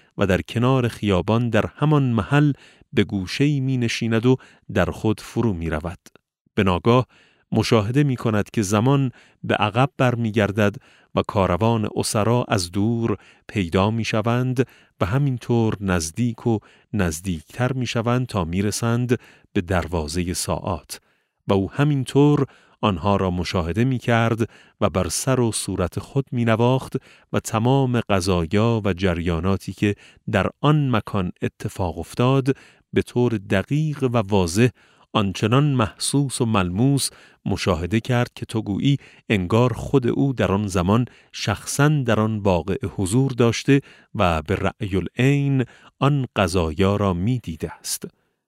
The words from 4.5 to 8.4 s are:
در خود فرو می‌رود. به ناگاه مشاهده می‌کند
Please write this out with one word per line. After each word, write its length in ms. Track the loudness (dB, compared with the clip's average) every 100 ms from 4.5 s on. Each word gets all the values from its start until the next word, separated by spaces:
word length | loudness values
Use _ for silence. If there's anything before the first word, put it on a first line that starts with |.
| _ -4
در 100 | 0
خود 360 | 0 0 -2 -2
فرو 320 | -4 -2 -2
می‌رود. 460 | -2 -4 -6 -6 -12 -18 _ _ _ _
به 100 | 0
ناگاه 420 | 2 2 4 2 2 _ _ _ _
مشاهده 520 | -2 2 2 2 0
می‌کند 460 | 0 0 0 -2